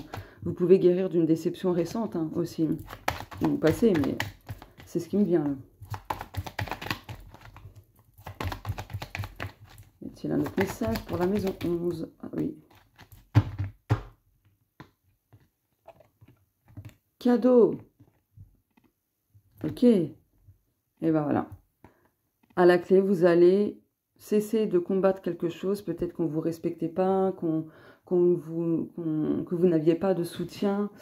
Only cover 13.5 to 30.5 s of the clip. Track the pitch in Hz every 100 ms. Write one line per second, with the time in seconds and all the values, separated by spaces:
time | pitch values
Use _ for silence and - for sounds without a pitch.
13.5 | - - - _ - - _ _ _ _
14.5 | _ _ _ - _ _ _ _ - _
15.5 | _ _ _ - - _ _ - _ _
16.5 | _ _ - - - _ _ 247 240 240
17.5 | 247 196 - - _ - _ _ - -
18.5 | _ _ _ _ _ _ _ _ _ _
19.5 | _ 156 - 247 214 151 - _ _ _
20.5 | - _ _ _ _ 165 156 147 123 -
21.5 | - _ _ - _ _ _ _ _ _
22.5 | - 180 175 175 190 196 196 175 170 175
23.5 | 196 208 208 _ _ _ _ - 214 208
24.5 | 226 208 175 175 190 190 190 - 170 170
25.5 | 160 185 202 208 160 175 - 165 151 160
26.5 | 165 170 165 165 160 185 190 190 185 165
27.5 | 160 160 - - - - 180 175 175 147
28.5 | 165 170 165 - - 165 156 151 143 151
29.5 | 175 180 165 151 165 196 180 170 - 175